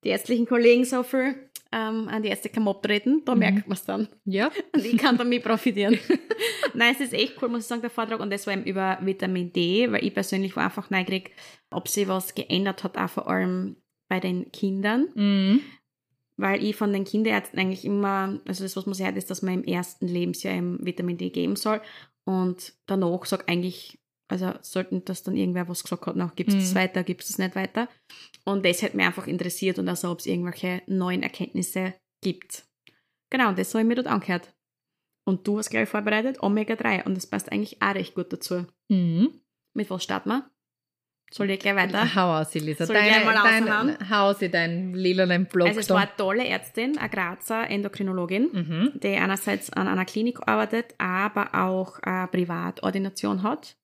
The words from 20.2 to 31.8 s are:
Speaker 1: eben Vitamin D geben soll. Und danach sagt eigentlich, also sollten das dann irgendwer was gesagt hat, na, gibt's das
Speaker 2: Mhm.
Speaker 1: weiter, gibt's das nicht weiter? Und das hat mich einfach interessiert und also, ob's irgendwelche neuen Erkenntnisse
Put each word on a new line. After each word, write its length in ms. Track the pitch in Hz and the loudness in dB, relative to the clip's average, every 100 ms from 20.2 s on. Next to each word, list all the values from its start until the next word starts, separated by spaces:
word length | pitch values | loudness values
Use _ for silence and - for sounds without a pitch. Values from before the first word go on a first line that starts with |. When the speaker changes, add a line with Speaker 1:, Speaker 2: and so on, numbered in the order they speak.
| 175 175 190 | -2 -2 -4
Speaker 1:
eben 300 | 185 175 175 | -4 -4 -4
Vitamin 340 | 180 175 175 175 | -6 -4 -4 -4
D 100 | 180 | -4
geben 260 | 180 175 196 | -2 -2 0
soll. 260 | 214 214 - - - _ | -2 -2 -4 -20 -20 _
Und 480 | - 190 185 180 - _ - | -4 0 0 -2 -10 _ -4
danach 400 | 196 180 175 - | 0 0 0 -2
sagt 220 | 185 - | -4 -2
eigentlich, 500 | 175 180 180 - - _ _ _ | -2 -2 -6 -16 -20 _ _ _
also 240 | 185 185 - | -4 -4 -6
sollten 420 | - 190 185 185 | -6 -6 -4 -4
das 180 | 180 185 | -4 -8
dann 140 | - 190 | -4 -2
irgendwer 320 | 185 180 175 | 0 -2 -4
was 140 | 175 | -6
gesagt 240 | - 175 - | -6 -8 -6
hat, 100 | 185 | -4
na, 160 | 175 - | -4 0
gibt's 180 | 180 | 4
das 180 | 196 185 | 4 4
Speaker 2:
Mhm. 40 | 190 | 2
Speaker 1:
weiter, 240 | 185 185 | 2 0
gibt's 240 | 175 - - | -2 -4 -4
das 100 | - | -4
nicht 160 | 185 185 | -2 -2
weiter? 320 | 190 - 185 _ _ - - _ | -4 -4 -4 _ _ -20 -20 _
Und 200 | - 196 | -2 2
das 180 | 190 175 | 2 2
hat 120 | 208 | 0
mich 100 | 202 | 2
einfach 220 | 185 175 - | 2 2 -6
interessiert 520 | 180 180 - 190 185 | -4 -4 -2 -2 0
und 100 | 180 | -2
also, 220 | 175 175 | -2 -4
ob's 140 | 170 | -4
irgendwelche 560 | - 180 175 - 185 180 - | -4 -2 -2 -4 -4 -4 -2
neuen 360 | 190 180 180 | 0 0 0
Erkenntnisse 680 | - - 180 185 185 - | -2 -6 -6 -4 -4 -2